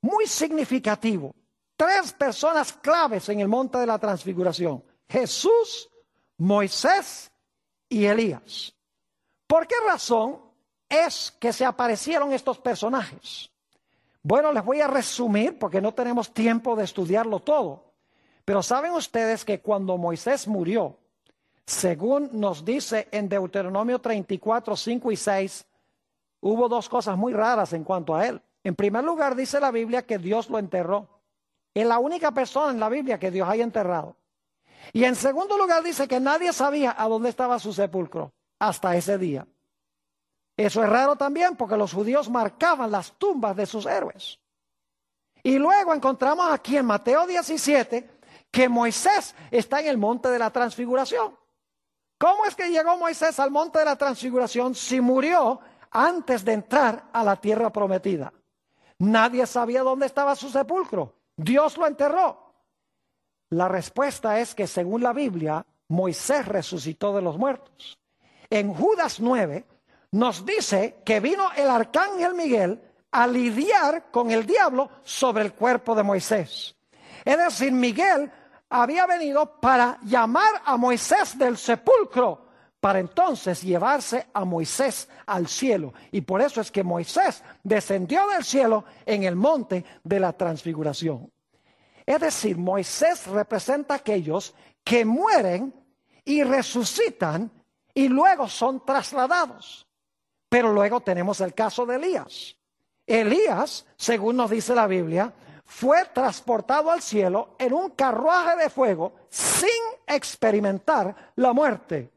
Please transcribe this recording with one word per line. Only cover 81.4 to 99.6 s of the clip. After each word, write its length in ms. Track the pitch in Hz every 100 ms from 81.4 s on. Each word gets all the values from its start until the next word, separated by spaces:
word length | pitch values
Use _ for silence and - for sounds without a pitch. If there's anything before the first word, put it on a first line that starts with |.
| 262 233
sepulcro, 920 | - 240 - 508 415 247 233 160 - _ _ _
para 200 | 196 190
entonces 640 | 180 - 359 262 - 180
llevarse 640 | 185 175 208 285 - 240 -
a 120 | 202
Moisés 640 | 185 170 160 - 269 - - - -
al 220 | 190 165
cielo. 440 | - 262 202 147 - -
Y 80 | 196
por 200 | 147 190
eso 200 | 277 -
es 100 | 214
que 140 | -
Moisés 580 | 180 175 170 320 381 - - -
descendió 640 | 202 208 - 196 180 311 403
del 160 | 392
cielo 400 | 269 269 240 220 - -
en 200 | - 208
el 100 | 190
monte 500 | 175 247 311 226 185 - -
de 160 | 160 196
la 120 | 185
transfiguración. 1000 | 160 175 160 170 156 151 139 165 131 - _ _ _ _ _ _ _ -
Es 140 | 294
decir, 360 | 320 - 214 170
Moisés 720 | 175 196 180 - 330 349 -
representa 680 | 196 208 214 - 277 285
a 20 | 285
aquellos 580 | - 208 151 165 - _ - _
que 200 | - 240
mueren 720 | 220 247 415 381 196 175 269 - _ _ _ _
y 180 | - 294
resucitan 1080 | 277 269 233 247 220 - 453 - 170 156 220 _ _ _ _
y 160 | - 269
luego 400 | 262 349 359 233
son 360 | - 240 262
trasladados. 1000 | - 269 - 285 254 349 302 -